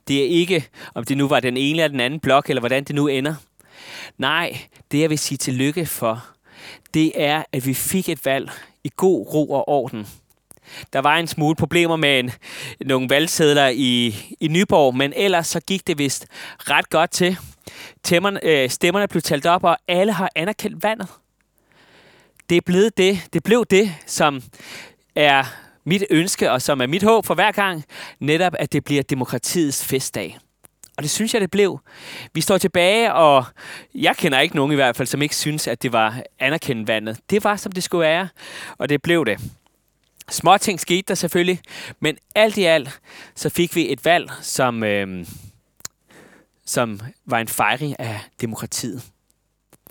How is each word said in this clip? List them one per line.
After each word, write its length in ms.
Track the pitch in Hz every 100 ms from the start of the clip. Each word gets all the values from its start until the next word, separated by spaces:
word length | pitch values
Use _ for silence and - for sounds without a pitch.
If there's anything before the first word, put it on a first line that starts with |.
| -
det 140 | 139
er 60 | 135
ikke, 400 | 170 175 175 135 - -
om 100 | -
det 120 | 120 139
nu 120 | 139
var 120 | 139
den 160 | 127 123
ene 260 | 139 160
eller 60 | 156
den 120 | 139
anden 200 | 120 151
blok, 280 | 135 135 147
eller 120 | 131
hvordan 240 | 120 131
det 100 | 139
nu 120 | 143 147
ender. 280 | 135 143 156 - _ _ - - - - _
Nej, 400 | 135 160 170 123 - _ _
det, 100 | 143
jeg 100 | 160
vil 80 | 151
sige 200 | - 139
tillykke 480 | - 127 135 147 156
for, 400 | - 117 113 - _ _ - - - _
det 180 | 160 156
er, 280 | - 147 147 156
at 140 | 135 127
vi 80 |
fik 340 | 127 - 190 175
et 160 | 156
valg 260 | 139 135 - - - _
i 60 | - -
god 380 | 190 156 98
ro 160 | 156 147
og 180 | 139 -
orden. 380 | 147 123 113 104 - _ _ _ - - - -
Der 60 | 135
var 180 | 139 156
en 100 | 165
smule 300 | - 151 160
problemer 400 | 151 170 170 165
med 220 | 147 135
en, 120 | 123 - - - 131 -
nogle 300 | 131 131 127
valgsedler 580 | 139 165 - 156 147 139
i, 480 | 120 131 123 120 104 - -
i 80 | 160
Nyborg, 480 | 165 202 190 139 127
men 160 | 139
ellers 340 | 143 196 175 165
så 140 | 175
gik 260 | - 190 -
det 120 | 151
vist 280 | 143 - - - - -
ret 320 | - 143 180
godt 200 | 160 175
til. 280 | - 180 185 - - - - - -
Temmerne, 420 | - 170 196 196
øh, 260 | 170 151 127
stemmerne 380 | - 175 185 202
blev 140 | 175
talt 240 | - 147 165
op, 180 | 180
og 140 | 180 160 -
alle 240 | 180 208
har 180 | 180 190
anerkendt 480 | 160 175 214 208 165
valget. 260 | 208 220 190 - _ _ _ _ _ _ _ _ _ _ _ _ _
Det 40 | 175
er 60 | -
blevet 300 | 180 220 -
det, 320 | 185 196 -
det 100 | 170
blev 240 | - 240 226
det, 240 | 190 208 156 -
som 360 | - 156 139 - - - - - _ _
er 300 | - 147 139 131 - - _
mit 200 | - 190 196
ønske, 400 | 160 180 - 175
og 120 | 127
som 180 | - 143
er 60 | 123
mit 160 | 180
håb 240 | 202 226 -
for 80 |
hver 180 | 165 202
gang, 320 | 202 196 170 143 - - -
netop 340 | 135 160 180 156
at 140 | 151
det 120 | 151
bliver 180 | - 143
demokratiets 840 | 131 135 123 123 - 180 151 131
festdag. 540 | - 131 - 120 85 - _ _ - _ - -
Og 60 |
det 80 | 143
synes 240 | - 220
jeg, 60 | 233
det 100 | 190
blev. 300 | 196 196 139 - - - - -
Vi 60 | 160
står 180 | - 190
tilbage, 540 | 185 175 175 214 233
og 320 | 135 160 139 123 - - - -
jeg 220 | 131 156 180
kender 240 | 175 131
ikke 160 | 156 170
nogen 160 | 139
i 20 |
hvert 220 | 147 131 117
fald, 120 | 127
som 140 | 135
ikke 140 | 147 -
synes, 320 | 151 151 -
at 140 | 120
det 100 | 127
var 300 | 117 110 120 - _
anerkendt 500 | 131 160 - 117 107
vandet. 300 | 110 107 113 _
Det 140 | 202
var, 120 | 202 202
som 160 | 214
det 120 | 185
skulle 220 | - 180 156
være, 220 | 165 190 - - - - -
og 100 | 131
det 140 | 143
blev 240 | 165 170 120
det. 140 | 98 - - _ _ _ _ _ _ -
Småting 500 | - 165 196 - 175
skete 240 | - 180 196
der 60 |
selvfølgelig, 460 | 190 175 180 180 180 - - - -
men 160 | 151 151 _
alt 220 | 208 220 208
i 80 |
alt, 360 | 175 160 131 - _ - -
så 140 | - 156
fik 280 | - 175 170
vi 160 | 123
et 120 | 135
valg, 260 | 151 175 151 -
som, 440 | - - 127 117
øhm, 420 | 107 101 98 92 85 - - _ _ _ - _ _ - - _ _ _ -
som 340 | - 117 101 117 -
var 140 | - 120
en 100 | 113
fejring 520 | - 107 123 147 135
af 200 | 120 107 - _
demokratiet. 640 | 117 107 113 - 123 127 - _ _ _ _ _ _ _ _